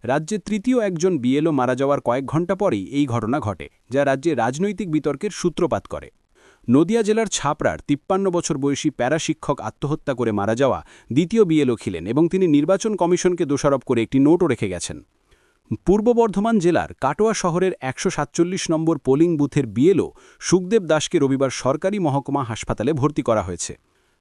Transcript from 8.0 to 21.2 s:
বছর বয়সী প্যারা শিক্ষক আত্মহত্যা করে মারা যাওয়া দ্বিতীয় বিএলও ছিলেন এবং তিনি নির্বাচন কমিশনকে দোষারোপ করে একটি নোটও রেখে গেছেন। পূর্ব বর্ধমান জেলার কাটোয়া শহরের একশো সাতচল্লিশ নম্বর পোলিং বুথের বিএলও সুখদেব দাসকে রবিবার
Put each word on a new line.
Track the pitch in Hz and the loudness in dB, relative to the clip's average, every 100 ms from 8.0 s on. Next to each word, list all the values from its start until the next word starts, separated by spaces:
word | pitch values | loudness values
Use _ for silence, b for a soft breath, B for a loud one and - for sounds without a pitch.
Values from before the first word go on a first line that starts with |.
| - 190 196 | -2 -2 0
বছর | 170 - 143 | -2 -2 -2
বয়সী | 139 139 151 | -2 -2 -4
প্যারা | - 123 160 | -2 -2 -2
শিক্ষক | - - - 139 | -2 -6 -4 -6
আত্মহত্যা | 107 - 143 156 - | -6 -6 -4 -4 -4
করে | 127 117 | -2 -2
মারা | 104 104 113 | 0 0 2
যাওয়া | 135 85 - b b | 0 0 -6 b b
দ্বিতীয় | 123 175 226 180 | 0 2 4 4
বিএলও | 156 131 113 | 4 2 0
ছিলেন | 110 85 90 | -4 -6 -2
এবং | 131 165 | 2 2
তিনি | 190 180 | 2 4
নির্বাচন | 147 156 190 226 202 | 4 4 0 0 0
কমিশনকে | 170 175 180 180 143 | 2 2 2 0 -2
দোষারোপ | 143 147 135 | 0 2 0
করে | - 117 | 0 -2
একটি | 113 135 | 2 4
নোটও | 143 175 170 | 4 4 2
রেখে | 117 104 | 0 -4
গেছেন। | 87 - 78 - _ _ _ _ _ - 113 - | -6 -10 -12 -18 _ _ _ _ _ -10 -4 2
পূর্ব | 208 220 | 4 4
বর্ধমান | 233 226 196 226 220 | 4 2 0 0 2
জেলার | 170 143 78 - | 2 0 -2 -4
কাটোয়া | 135 147 220 | -2 0 0
শহরের | 202 180 170 185 - | 0 -2 0 -2 -2
একশো | 131 - 185 | -8 -4 -4
সাতচল্লিশ | - 143 - 175 185 - | -4 -4 0 0 -2 -2
নম্বর | 160 160 156 | -2 0 -2
পোলিং | - 135 175 156 | 2 4 4 2
বুথের | 143 151 117 | 0 0 -2
বিএলও | 101 165 165 85 b b b | 2 4 4 0 b b b
সুখদেব | - 185 180 220 | 0 0 4 0
দাসকে | 160 156 - | 2 0 2
রবিবার | 165 | 0